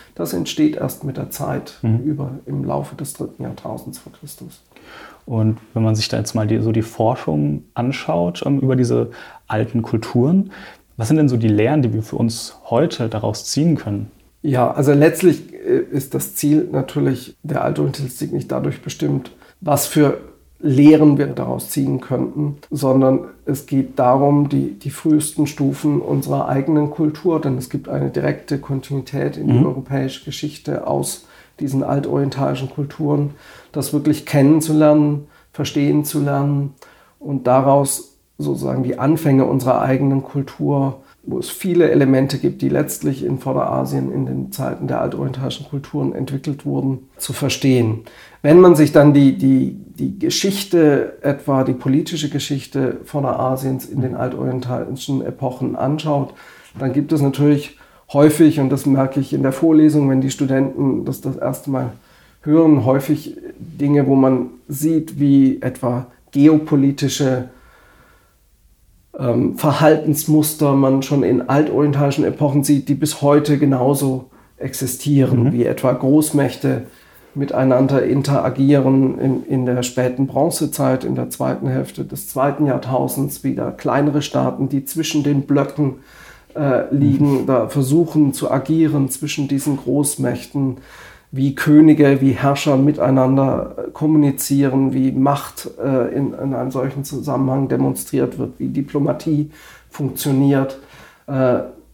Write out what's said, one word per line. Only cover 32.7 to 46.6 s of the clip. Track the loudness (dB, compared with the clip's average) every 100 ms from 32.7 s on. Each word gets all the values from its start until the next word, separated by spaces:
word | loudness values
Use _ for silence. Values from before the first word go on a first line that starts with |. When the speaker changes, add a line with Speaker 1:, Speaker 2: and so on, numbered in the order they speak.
| -8 -8 -4 -2 0 -2 -6 -20 -20 -12
Speaker 1:
das | -8 -4
wirklich | -2 0 -2 0
kennenzulernen, | 4 6 4 2 4 6 6 4 0 -6 _ _
verstehen | -8 -4 0 0 0 0
zu | -2
lernen | -2 0 0 -2 -4 -10 -20 _ _ _
und | -6 -2 2
daraus | 4 6 4 2 -4 -12 _ _ -8
sozusagen | -6 -4 -4 -2
die | -4 0
Anfänge | 0 2 4 4 4
unserer | 2 2 0
eigenen | 0 0 0 0
Kultur, | -2 -6 -8 -4 -2 0 -2 -6 -16 _
wo | -10 -8
es | -8
viele | -6 0 2 4
Elemente | 4 4 4 2 0
gibt, | -4 -2
die | -2
letztlich | 0 -2 -4 -4 -4
in | -4 -4
Vorderasien | -4 -2 -2 -2 -2 -4 -4
in | -4 -4
den | -6 -8
Zeiten | -6 -8 -6 -4
der | -4
altorientalischen | -4 -4 -6 -6 -8 -10 -10
Kulturen | -12 -8 -6 -6
entwickelt | -6 -8 -8 -8 -8